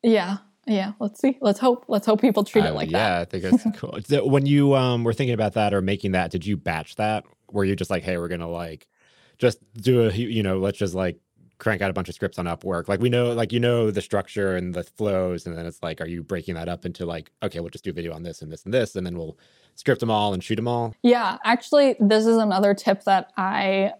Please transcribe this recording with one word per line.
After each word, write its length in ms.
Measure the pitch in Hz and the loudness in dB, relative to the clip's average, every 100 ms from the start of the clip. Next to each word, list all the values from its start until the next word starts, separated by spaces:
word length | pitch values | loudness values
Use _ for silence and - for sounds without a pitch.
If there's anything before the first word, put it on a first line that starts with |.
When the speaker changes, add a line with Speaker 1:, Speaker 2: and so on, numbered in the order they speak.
Speaker 1:
yeah, 360 | 233 220 180 202 _ _ - | 4 2 2 -6 _ _ -2
yeah. 280 | 208 196 208 | -2 -2 -6
Let's 200 | 214 - | -8 0
see. 180 | 269 262 | 0 2
Let's 180 | 226 202 | 0 4
hope. 240 | 254 247 - | 2 2 0
Let's 160 | 202 - | -2 2
hope 160 | 214 | 4
people 240 | - 214 202 | 4 2 2
treat 180 | 220 | 2
it 60 | 160 | 2
Speaker 2:
Uh, 60 | - | -2
Speaker 1:
like 160 | - | -2
Speaker 2:
yeah, 280 | 160 110 87 | 0 2 0
Speaker 1:
that. 20 | |
Speaker 2:
I 180 | 85 95 | -2 -4
think 140 | 92 | 2
it's 240 | 247 226 208 | 2 2 -4
Speaker 1:
<laughs> 20 | |
Speaker 2:
cool. 200 | - - - | -8 -10 0
So 200 | 143 123 | 2 4
when 200 | 139 139 | 4 4
you, 280 | 143 143 | 4 6
um, 300 | 135 127 120 | 4 4 2
were 80 | 117 | 0
thinking 220 | 110 131 | 0 -2
about 180 | 113 107 | 0 0
that 200 | 113 104 | 2 2
or 80 | 101 | 2
making 320 | 92 101 98 | 0 -2 0
that, 180 | 92 85 | 0 0
did 140 | 90 90 | -4 -4
you 100 | 98 | -4
batch 400 | - 80 - - | -2 -6 -8 -4
that? 300 | 107 107 - _ _ | -4 -4 -8 _ _
Were 140 | 101 98 | -2 0
you 100 | 98 | -2
just 140 | 92 | -2
like, 140 | 92 | -4
"Hey, 140 | 80 87 | -2 -4
we're 120 | 85 | -4
gonna, 200 | 87 82 | -6 -6
like, 380 | 85 85 80 _ _ _ _ _ _ | -8 -10 -14 _ _ _ _ _ _
just 220 | 123 - _ | 0 0 _
do 300 | 110 107 123 | -4 2 4
a 80 | 113 | 4
hu-, 100 | 95 | 0
you 220 | 120 113 | -2 -2
know, 160 | 101 95 | 0 0
let's 180 | 98 - | -2 -2
just, 160 | 98 | -4
like, 260 | 92 92 82 _ _ _ _ | -2 -4 -4 _ _ _ _
crank 240 | - 98 | -2 0
out 80 | 95 | -2
a 40 | |
bunch 140 | 92 90 | -4 -8
of 80 | - | -6
scripts 240 | 98 - | -8 -6
on 60 | 87 | -6
Upwork"? 420 | 85 92 87 85 | -6 -4 -6 -2
Like, 140 | 98 | 0
we 80 | 120 | 2
know, 240 | 120 120 | 2 0
like, 180 | 117 110 | -2 -2
you 80 | 117 | 0
know 320 | 120 120 110 | 0 2 0
the 100 | 101 | -2
structure 540 | - 101 - - 98 90 | -2 -4 -4 -4 -2 -2
and 180 | 90 | -4
the 100 | 90 | -8
flows, 600 | 85 - 107 95 92 87 90 | -10 -6 -2 0 -2 -4 -8
and 120 | 82 | -10
then 80 | 85 | -10
it's 180 | - | -10
like, 160 | 85 80 | -10 -8
are 80 | 82 | -8
you 160 | 87 | -10
breaking 320 | 82 90 82 85 | -8 -8 -6 -8
that 140 | 85 | -8
up 160 | 87 90 | -8 -10
into, 200 | 82 85 | -8 -8
like, 260 | 82 76 _ | -8 -12 _
"Okay, 160 | 101 85 | -8 -8
we'll 100 | 85 | -12
just 140 | - | -10
do 60 | 98 | -10
a 40 | |
video 200 | 82 82 | -8 -10
on 100 | 80 | -10
this 180 | 85 80 | -12 -14
and 80 | 78 | -16
this 140 | 80 | -14
and 100 | 98 | -2
this, 220 | 127 110 98 | 0 0 -4
and 100 | 90 | -6
then 120 | 87 | -8
we'll 200 | 80 - _ _ _ - | -10 -14 _ _ _ -6
script 260 | - 131 | -2 0
'em 80 | 117 | 2
all 240 | 107 104 | 2 2
and 80 | 92 | -2
shoot 160 | - 110 | -2 -4
'em 120 | 120 | 0
all"? 260 | 120 117 - | -2 -4 0
Speaker 1:
Yeah, 340 | 240 240 208 - | 2 4 2 -2
actually, 540 | 214 240 - 294 277 214 | 0 -2 2 4 4 4
this 260 | 202 214 220 | 4 4 4
is 120 | 226 | 4
another 360 | 214 190 202 | 4 2 2
tip 300 | 202 - 196 | 2 0 0
that 280 | - 190 185 - | 2 2 0 -6
I 560 | 190 - 196 196 196 | -2 -2 0 0 0